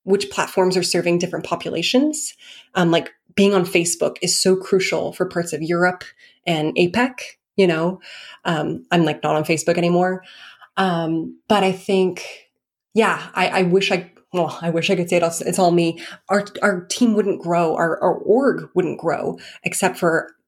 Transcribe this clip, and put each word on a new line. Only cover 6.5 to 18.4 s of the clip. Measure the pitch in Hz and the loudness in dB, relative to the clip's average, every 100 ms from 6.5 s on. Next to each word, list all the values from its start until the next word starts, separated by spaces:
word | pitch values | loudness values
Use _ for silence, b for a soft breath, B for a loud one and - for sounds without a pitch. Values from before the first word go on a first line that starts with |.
| 160 156 - | -2 0 0
apec, | 175 190 254 - - - _ - | 0 2 -2 -4 -18 -20 _ 2
you | 185 | 2
know? | 160 170 185 B B B B | 2 0 -4 B B B B
Um, | - 165 160 165 - | -4 -2 -2 -6 -2
I'm, | 175 156 | 2 2
like, | 151 | 0
not | 151 156 | 0 0
on | |
Facebook | 151 160 - 170 | 0 0 0 0
anymore. | 170 175 180 185 B B B B B - | 2 2 2 -2 B B B B B -2
Um, | 190 170 160 165 160 - - | -2 0 -2 -4 -6 -8 0
but | 208 | 2
I | 190 | 2
think, | 185 - 196 185 180 - - _ _ _ _ _ | 0 0 2 2 -2 -10 -16 _ _ _ _ _
yeah, | 214 208 156 165 | 0 2 0 -4
I, | - 180 | -2 0
I | 190 | 2
wish | 180 185 - | 2 2 2
I, | 180 180 _ _ | -2 -4 _ _
well, | 180 165 - | -2 -2 -4
I | 170 | -4
wish | 165 165 | -2 0
I | 185 | 0
could | 175 | 0
say | 175 | 0
it | |
all, | 170 170 | 0 -2
it's | - 175 | -4 2
all | 180 | 4
me. | 175 170 165 B B - | 4 2 -2 B B -2
Our, | 202 196 - | -2 -2 -2
our | 208 185 175 | -2 -2 -4
team | - 240 | 0 2
wouldn't | 208 196 170 | 2 0 -2
grow, | 170 170 165 - | -2 0 0 0
our, | 165 - | 0 0
our | 185 - | 0 0
org | - 226 | 2 2